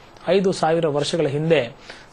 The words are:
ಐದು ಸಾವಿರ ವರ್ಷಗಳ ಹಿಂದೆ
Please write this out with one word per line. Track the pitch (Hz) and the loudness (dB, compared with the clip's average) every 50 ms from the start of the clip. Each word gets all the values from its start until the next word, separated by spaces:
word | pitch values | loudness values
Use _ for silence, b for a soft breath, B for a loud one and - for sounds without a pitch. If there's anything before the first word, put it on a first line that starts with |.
| B B B B - 165 | B B B B -2 0
ಐದು | 180 196 185 190 | 0 2 2 0
ಸಾವಿರ | 175 - 170 160 165 170 165 156 | 0 0 0 0 2 2 0 0
ವರ್ಷಗಳ | 139 147 143 - - 165 151 | 0 -2 -2 -2 -2 -2 -2
ಹಿಂದೆ | 139 135 147 156 160 165 143 120 117 - B B B B B B B | -2 -2 -2 0 2 2 2 2 -2 -8 B B B B B B B